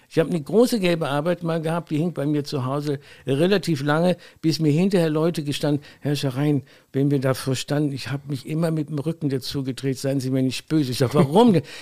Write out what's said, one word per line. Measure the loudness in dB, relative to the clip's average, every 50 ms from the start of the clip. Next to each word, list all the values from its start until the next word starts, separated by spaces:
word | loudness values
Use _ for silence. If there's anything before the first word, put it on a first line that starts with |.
| _ _
Ich | 0 0
habe | 0 2
eine | 0 -4
große | -2 0 4 4 4 4 2 0
gelbe | 2 0 0 0 0 -2
Arbeit | -2 -2 0 0 -2 -2 -2
mal | -4 -4 -2
gehabt, | -2 -2 -4 -4 -4 -4
die | -2 -2
hing | -2 -2 -2
bei | -2 -2
mir | 0 0 -2 -2
zu | -2 -4 -4 -4
Hause | -4 -4 -4 -4 -4 -6 -6 -8 -14 -20 -14 -4
relativ | -2 0 2 2 2 2 2 0 0 -2 0 0
lange, | 0 2 2 2 2 0 0 -6 -16 -20 _
bis | -2 0 0 2
mir | 2 2 4
hinterher | 4 4 4 4 2 2 2
Leute | 2 2 0 0 0 -2 -4
gestanden, | -4 -4 -2 0 0 0 -2 -4 -8 -18 -8
„Herr | -4 -4 -2
Schrein, | -2 -2 -2 -2 0 0 2 0 0 -2 -6 -16 -20 _ _ -2
wenn | 0 0 2
wir | 2 2
davor | 2 0 -2 0 -2 -2 -2
standen, | -2 -2 -4 -2 -2 0 -2 -2
ich | -6 -6 -6
habe | -8 -8 -6 -6
mich | -8 -8 -6
immer | -6 -4 -2 -2 -2
mit | -2 -2 -4 -4
dem | -6 -6
Rücken | -4 -4 -6 -4 -4 -2
dazu | -2 -2 -6 -6 -6 -6 -4
gedreht, | -6 -6 -4 -4 -4 -4 -2
seien | -2 -2 -2 -2
Sie | -2 -2
mir | 0 0 0
nicht | 0 -2 -4 -6 _
böse.“ | 0 0 0 0 0
Ich | 0
sag, | 0 2 4
„Warum | 2 2 4 6 6 6 6 6
denn?“ | 4 2 -2 -10 -18